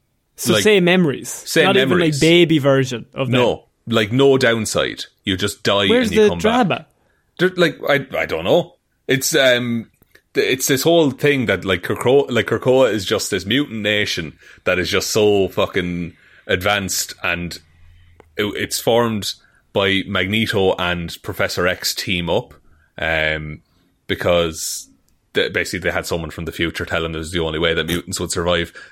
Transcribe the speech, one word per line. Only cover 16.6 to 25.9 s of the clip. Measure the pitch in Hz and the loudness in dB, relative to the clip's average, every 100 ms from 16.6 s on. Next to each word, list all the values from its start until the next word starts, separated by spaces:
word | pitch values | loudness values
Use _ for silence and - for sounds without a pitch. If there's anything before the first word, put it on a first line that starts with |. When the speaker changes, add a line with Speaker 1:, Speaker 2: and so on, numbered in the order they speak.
| 101 101 95 - - - | 0 -2 -2 -6 -8 -8
Speaker 2:
and | 92 87 85 - _ _ - - _ - _ - | -6 -4 -6 -12 _ _ -20 -20 _ -20 _ -6
it, | 107 - | -4 -4
it's | 101 - | -6 -4
formed | - 117 117 107 95 - _ _ _ | 0 2 2 -2 -6 -10 _ _ _
by | 107 98 98 92 | 0 0 0 -2
Magneto | 95 92 110 113 104 92 - | -2 -2 -2 -2 0 0 0
and | 87 87 82 - | -2 -4 -6 -10
Professor | - 95 98 - 90 | -10 -4 -4 -2 -2
X | 90 - | -2 -6
team | - - 87 85 | -6 -4 -4 0
up, | 98 - - _ _ _ - | -2 -2 -14 _ _ _ -6
um, | 80 80 78 78 76 - _ _ _ _ - | -2 0 -2 -4 -8 -14 _ _ _ _ -8
because | 95 98 87 85 80 - - - _ _ _ _ | -2 2 2 0 -4 -8 -10 -14 _ _ _ _
they, | - - | -4 -2
basically | 92 85 92 | -2 -4 -4
they | 85 | -4